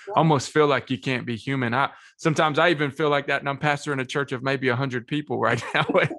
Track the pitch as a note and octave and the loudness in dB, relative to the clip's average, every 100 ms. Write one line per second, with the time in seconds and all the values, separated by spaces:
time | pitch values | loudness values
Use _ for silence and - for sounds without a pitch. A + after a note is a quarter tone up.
0 | - G3+ D#3+ C#3 - D3+ D3 B2+ - B2+ | -2 2 4 2 2 2 2 2 -2 -4
1 | C#3 B2 A#2 A2+ C3+ C3+ A#2+ B2 C#3 - | -4 -4 -4 -8 -4 -4 -2 0 -2 -4
2 | - - E3 D#3 D#3 C#3+ F3 D3+ C#3+ C#3 | -20 -4 0 2 2 4 4 2 -2 -2
3 | D3+ C#3+ C#3+ C#3 C#3+ C#3 D3+ C#3+ D3+ C3+ | 0 0 0 -2 -2 -2 0 0 -2 -4
4 | B2+ D3 C#3 B2+ C3+ C3+ B2+ A#2+ C3+ B2 | -4 -4 -4 -4 -2 -2 0 0 -2 -4
5 | - D3 D3 A2+ A2+ A#2+ - D3+ - F#3+ | -4 -6 -4 0 0 0 0 0 2 2
6 | - | 0